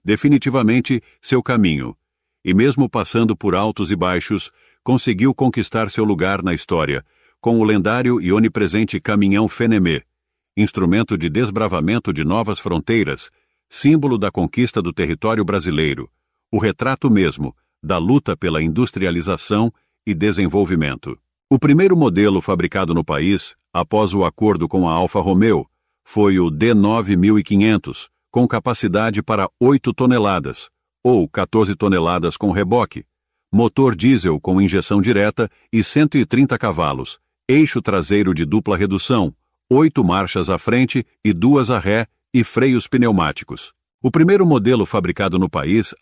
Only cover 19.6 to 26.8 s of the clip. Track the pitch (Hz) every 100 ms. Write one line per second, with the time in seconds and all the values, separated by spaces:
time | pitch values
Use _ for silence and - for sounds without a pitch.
19.6 | 113 - _ _ - 87 107 90 90 95
20.6 | 90 90 73 64 69 60 _ _ - 139
21.6 | 147 156 190 180 131 90 104 92 - 92
22.6 | 90 98 87 85 78 73 87 95 - -
23.6 | _ 87 87 107 101 98 87 - 107 85
24.6 | 82 92 85 82 90 101 90 92 113 85
25.6 | - _ _ _ - 107 101 92 85 76
26.6 | 117 110